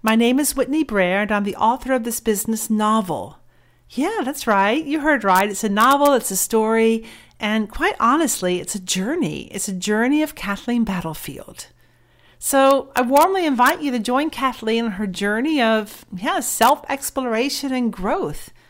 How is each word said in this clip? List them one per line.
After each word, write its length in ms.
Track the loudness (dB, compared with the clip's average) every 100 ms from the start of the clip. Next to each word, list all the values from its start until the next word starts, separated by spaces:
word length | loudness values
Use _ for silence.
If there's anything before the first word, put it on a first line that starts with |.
My 160 | 2 4
name 220 | 4 2
is 160 | 0 0
Whitney 260 | -2 0
Brer, 380 | 0 0 2 0
and 100 | 0
I'm 140 | -2
the 120 | -2 0
author 360 | 0 0 -2
of 120 | -2
this 160 | -2 -4
business 500 | -2 -2 -2 -4 -2
novel. 680 | 0 2 2 0 -6 -8 -16 -20 _ _ _ _
Yeah, 320 | -4 -2 -2
that's 220 | -4 -4 0
right. 360 | 2 4 0
You 180 | -2 -2
heard 240 | 2 2
right. 260 | 4 2 2
It's 120 | -2
a 60 | -2
novel, 460 | 2 4 6 4
it's 160 | 4 0
a 60 | -4
story, 680 | 0 0 2 2 2 2 -4 -20 -20 _
and 300 | -2 -2 -2
quite 280 | -2 -2 2
honestly, 600 | 2 2 2 0 -2 -2
it's 140 | -4
a 60 | -10
journey. 680 | -4 -4 -2 -2 -2 -4 -10
It's 160 | -10 -6
a 60 |
journey 480 | -6 -2 0 2 2
of 120 | 0
Kathleen 500 | -4 -8 -6 -2 0
Battlefield. 840 | 0 -2 -6 -10 -12 -14 -16 -18 -20 _ _ _ _ _ _ _
So 520 | 0 4 6 4 0 -2
I 60 |
warmly 420 | 2 4 4 2
invite 380 | 0 4 2 2
you 80 | -2
to 80 | -2
join 320 | 0 0 0
Kathleen 560 | -2 -4 -2 -2 -2 -2
on 40 |
her 140 | -4 -6
journey 540 | -4 -2 0 0 2
of, 460 | 2 2 -2 -14 -16 -8
yeah, 240 | -4 -2
self-exploration 1300 | -4 2 4 2 -2 -6 -4 -6 -2 -2 -2 -4 -4
and 180 | -2 -2
growth. 640 | -2 -2 -2 -2 -6 -12 -20